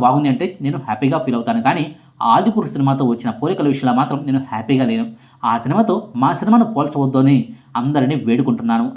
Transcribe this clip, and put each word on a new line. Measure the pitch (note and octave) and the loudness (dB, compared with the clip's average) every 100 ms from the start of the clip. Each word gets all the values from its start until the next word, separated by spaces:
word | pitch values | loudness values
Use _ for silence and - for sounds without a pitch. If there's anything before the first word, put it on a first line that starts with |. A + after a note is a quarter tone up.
బాగుంది | B2 C#3 D3 | 2 2 2
అంటే | B2 F3+ - C#3 | 0 -2 -4 -6
నేను | D#3 A#2+ | -4 -6
హ్యాపీగా | G#2+ C3+ D#3 | -2 0 0
ఫీల్ | C#3 A#2 | -2 -2
అవుతాను, | A2+ A2+ B2+ | -2 0 0
కానీ | E3+ D#3+ - _ - A2+ | 0 -4 -10 _ -4 2
ఆదిపురుష్ | B2+ A3 G#3+ - C#3+ | 2 2 0 -2 0
సినిమాతో | C#3 C3+ B2+ | 0 2 0
వచ్చిన | A#2 A#2+ G#2+ | -2 -4 -4
పోలికల | D3+ F#3 D3 | -4 0 0
విషయంలో | C3+ B2+ A#2+ | 0 0 2
మాత్రం | C#3 C#3 D3 | 0 -2 -2
నేను | C3+ - | -2 -4
హ్యాపీగా | A2 A2+ C3 A#2+ | -6 0 0 2
లేను. | A2+ A2+ - - _ A#2+ | -2 -4 -10 -20 _ -2
ఆ | A#2 | -2
సినిమాతో | - F#3 A3 F#3+ - A#2+ | 0 0 0 -2 -4 -2
మా | C#3 F3 | 0 0
సినిమాను | G#3+ A#3 A3+ | 4 4 4
పోల్చవద్దు | C#3 D3 D3 C3+ C3 | 0 -2 -2 0 2
అని | C3+ C3+ A2+ - _ B2 | 4 4 0 -10 _ -4
అందరినీ | C3 D3 B2+ D3+ A2 | -2 0 0 0 0
వేడుకుంటున్నాను | B2 C3+ A2+ A#2 A#2 B2 | 0 2 0 0 0 -2